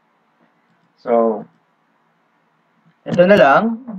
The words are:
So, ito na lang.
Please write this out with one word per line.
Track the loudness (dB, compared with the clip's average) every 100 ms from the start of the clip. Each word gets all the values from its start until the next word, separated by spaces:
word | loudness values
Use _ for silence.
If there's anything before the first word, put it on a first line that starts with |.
| _ _ _ _ _ _ _ _ _ _
So, | -4 -2 -2 -4 -10 _ _ _ _ _ _ _ _ _ _ _ _ _ _ _
ito | -8 0 2
na |
lang. | 4 4 2 -2 -6 -12